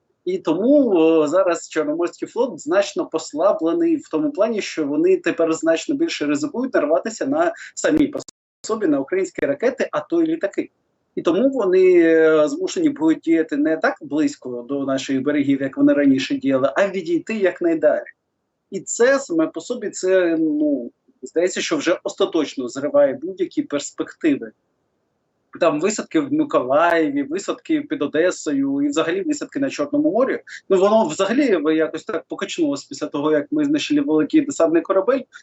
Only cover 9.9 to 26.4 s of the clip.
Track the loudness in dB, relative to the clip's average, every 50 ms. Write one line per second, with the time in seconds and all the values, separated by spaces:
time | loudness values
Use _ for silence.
9.9 | -4 -6 -6 -2 0 0 0 0 0 -2 -4 -4 -4 -4 -8 -8 _ _ _ _
10.9 | _ _ _ _ -10 -4 -2 0 0 2 2 2 2 2 0 2 4 6 6 6
11.9 | 6 6 6 6 6 6 6 6 6 4 4 2 0 -4 -6 -6 -4 0 0 0
12.9 | 0 0 0 0 0 0 0 0 2 2 2 0 0 -2 0 0 0 0 0 -2
13.9 | -2 -2 -10 -6 -2 0 0 0 -2 -6 -12 -10 -10 -10 -8 -6 -6 -6 -4 -2
14.9 | -4 -4 -4 -4 -4 -4 -2 -2 0 0 0 0 0 -2 -2 -6 -2 2 2 4
15.9 | 4 4 4 4 4 2 0 -4 -4 -4 -2 0 0 0 0 0 0 0 0 0
16.9 | -2 -6 -4 -2 -2 -4 -2 -4 -4 0 0 0 0 0 -2 0 0 2 2 2
17.9 | 2 0 -4 -8 -18 _ _ _ _ _ _ _ _ _ _ -12 -12 -12 -8 -6
18.9 | -2 2 2 4 4 2 0 -2 0 0 0 0 -2 -8 -8 -8 -8 -8 -8 -10
19.9 | -10 -4 0 2 2 4 4 2 2 0 0 0 0 0 0 0 0 -2 -4 -8
20.9 | _ _ _ _ _ _ -14 -6 -2 0 0 0 -2 -4 -4 -4 -4 -2 0 0
21.9 | -2 -2 -2 -8 -4 -2 -2 0 0 -2 -2 -2 -4 -8 -10 -8 -8 -6 -6 0
22.9 | 2 4 4 4 2 -2 -8 -10 -6 -6 -6 -4 -2 -4 -4 -4 -4 -6 -6 -8
23.9 | -8 -8 -10 -10 -8 _ 0 0 0 0 -4 -12 -16 _ _ _ _ _ _ _
24.9 | _ _ _ _ _ _ _ _ _ _ _ _ -4 0 2 2 2 2 -2 -2
25.9 | -2 -2 -6 -2 -2 -2 0 2 2 0